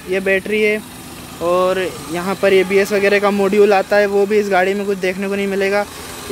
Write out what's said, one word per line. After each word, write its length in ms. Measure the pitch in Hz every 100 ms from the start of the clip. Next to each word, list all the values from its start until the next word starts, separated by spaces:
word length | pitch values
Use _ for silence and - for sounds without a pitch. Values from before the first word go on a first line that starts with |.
| 175
ये 100 | 190
बैटरी 420 | 196 190 196 214
है 200 | 214 214 - - - - - -
और 480 | 170 180 185 190 180 143 143
यहाँ 220 | 170 180 190
पर 100 | 196
एबीएस 400 | 190 185 196 202
वगैरह 280 | 208 202 202
का 100 | 202
module 420 | 202 196 208 208
आता 240 | 196 196 208
है, 100 | 202
वो 200 | 202 202
भी 120 | 214
इस 100 | 202
गाड़ी 260 | 185 190
में 120 | 202 202
कुछ 120 | 196
देखने 300 | 185 185 196
को 60 |
नहीं 120 | 202 196
मिलेगा। 400 | 196 196 202 202 - - - -